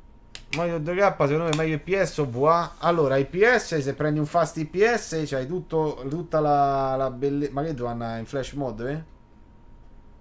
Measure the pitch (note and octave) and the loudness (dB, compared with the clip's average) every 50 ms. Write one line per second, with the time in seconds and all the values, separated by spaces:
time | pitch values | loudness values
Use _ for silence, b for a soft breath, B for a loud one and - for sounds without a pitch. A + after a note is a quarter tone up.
0 | - - - - - - - - - - - D#3 F3 F3 E3+ D#3+ D3 E3+ F3+ F#3+ | -20 -20 -20 -20 -20 -20 -20 -20 -12 -8 -4 -2 -2 -2 -2 -2 -4 -2 0 2
1 | G3+ G3 F#3+ - D3+ C#3 D3 D#3+ E3+ E3 D3+ D#3 D#3+ D#3+ D#3 C#3+ - E3+ F#3+ G3 | 2 2 4 2 2 2 2 2 2 2 2 2 2 0 -2 -4 -2 -2 0 0
2 | F3+ D#3 - - D3 B2+ A#2 B2 C#3 D#3 E3+ E3+ E3 - - - C#3+ E3 F3 E3 | 0 0 0 -4 -4 -2 0 2 4 4 4 4 2 -2 -8 -2 0 2 2 4
3 | D3 C3 C3+ C#3 C#3 C#3 D#3+ F3+ G#3+ A#3+ B3+ G#3+ - - E3 D3+ C3 C#3 C3 - | 2 4 4 2 0 0 2 2 4 4 4 4 2 0 -4 -2 -2 -2 -2 -2
4 | D3+ D3+ D3+ D3+ D3 C#3+ - F3 D#3+ D3 - D#3+ D#3 - - F#3 G#3+ A3 A#3+ - | 0 0 0 0 -2 0 2 2 2 2 -2 -6 -6 -4 2 2 4 4 4 0
5 | - - E3+ D#3+ D3+ C#3 C#3 C3 C3 C3+ F3+ F3+ D#3+ - E3 D#3+ D#3 D3+ - A#2+ | -2 -4 -4 -4 -4 -2 -2 -4 -2 -2 -4 -6 -6 -2 0 0 0 0 -2 -4
6 | B2+ C3+ D3 F3 D#3+ - - D#3 D3+ D3 C#3+ C#3+ C#3 C#3 C#3 C3+ C3+ C3 C3+ C3+ | -6 -6 -4 -4 -6 -2 0 0 4 4 4 4 4 4 2 0 0 0 0 0
7 | C3+ B2+ B2 B2 C#3 C#3+ C#3+ C#3+ D3 C#3+ C3+ C#3 D3+ E3 D3+ A#2+ A#2+ A#2+ A#2+ A#2 | 0 -2 -2 -2 -2 -2 0 0 -2 -2 -2 -4 -4 -4 -4 -4 -4 -4 -4 -4
8 | A#2 A2+ A2+ A2+ A2 - - C#3 B2+ - B2+ C#3+ C#3+ B2 G#2+ A2 A#2+ C3 D3 D#3+ | -6 -6 -6 -6 -8 -6 -6 -6 -6 -6 -6 -4 -4 -4 -4 -6 -6 -4 -4 -6
9 | D#3+ - - - - - - - - - - - - - - - - - - - | -8 -12 -20 -20 -20 -20 -20 -20 -20 -20 -20 -20 -20 -20 -20 -20 -20 -20 -20 -20
10 | - - - - | -20 -20 -20 -20